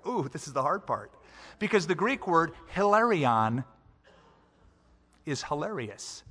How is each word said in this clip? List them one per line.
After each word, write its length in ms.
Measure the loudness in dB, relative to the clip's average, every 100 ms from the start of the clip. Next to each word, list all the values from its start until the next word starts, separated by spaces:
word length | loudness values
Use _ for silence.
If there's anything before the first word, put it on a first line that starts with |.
| -6
Ooh, 220 | -4 -4
this 140 | -8 -6
is 60 |
the 100 | -2
hard 240 | 0 -2 -2
part. 260 | -4 -6 -20 -20 -20 -20 -6
Because 300 | 0 2 2
the 80 | 0
Greek 320 | 0 0 2
word 240 | 2 2 -4 -8
hilarion 960 | 0 4 4 4 4 4 4 2 0 -4 _ -20 _ _ -20 -20 _ _ _ -20 _ _ _ _ _ -8
is 160 | -8
hilarious. 800 | -4 -4 -4 -6 -8 -12 -16 -16 -20